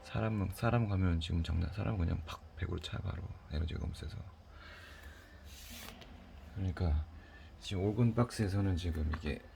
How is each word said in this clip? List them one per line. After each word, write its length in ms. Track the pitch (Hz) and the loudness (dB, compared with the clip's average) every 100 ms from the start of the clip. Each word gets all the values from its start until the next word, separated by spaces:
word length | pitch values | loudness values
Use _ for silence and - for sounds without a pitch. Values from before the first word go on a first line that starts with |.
사람은, 480 | - 110 110 110 95 | -4 0 2 2 0
사람 340 | - 120 120 110 | 2 4 4 4
가면 320 | 98 92 85 | 6 6 4
지금 240 | 82 87 | 4 2
장난, 260 | 82 82 85 | 4 2 2
사람 240 | - 101 107 | 0 0 2
그냥 240 | 85 87 | 2 2
팍 320 | - - - - | -2 -10 -12 -4
백으로 240 | - 87 | -2 -2
차, 160 | - - | -4 -4
바로. 220 | - - - - - | -2 -4 -6 -10 -4
에너지가 280 | 76 82 - | -2 0 0
너무 140 | - | -4
세서. 220 | - 76 - - - - - - - - - - - - - - - - 233 - - - - - - - | -4 -8 -8 -10 -14 -20 -18 -16 -16 -16 -16 -16 -16 -18 -18 -16 -16 -14 -12 -12 -14 -16 -16 -16 -16 -10
그러니까 520 | - 95 80 87 76 76 - - - - - | -2 -2 2 4 4 2 -10 -18 -18 -18 -12
지금 240 | - 98 | -4 2
오건 300 | 98 107 120 | 2 6 4
박스에서는 640 | 113 117 - 104 98 98 87 | 6 2 2 2 4 4 2
지금 340 | 87 78 76 78 | 2 0 0 0
이게 240 | 78 65 - | -2 -4 -8